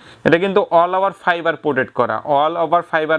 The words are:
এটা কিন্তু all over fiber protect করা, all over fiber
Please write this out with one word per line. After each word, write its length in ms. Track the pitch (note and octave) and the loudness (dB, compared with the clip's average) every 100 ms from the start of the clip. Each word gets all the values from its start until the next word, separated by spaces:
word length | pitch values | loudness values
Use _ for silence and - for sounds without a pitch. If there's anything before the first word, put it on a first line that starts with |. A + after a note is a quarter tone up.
| - - | -14 -6
এটা 140 | - E3 | 0 2
কিন্তু 220 | G3 F#3+ | 2 0
all 320 | F3+ E3+ F3 F#3 | 2 2 2 0
over 140 | G3 - | -2 -2
fiber 300 | - E3+ E3 D3+ | -2 -2 -2 -4
protect 280 | D3+ C3+ - | -2 -2 -2
করা, 280 | - B2 A2 | -2 -2 -2
all 300 | - C#3+ D3+ E3+ | -2 0 0 -2
over 160 | E3 F3 E3 | -2 -2 -2
fiber 260 | E3 D#3 | -4 -2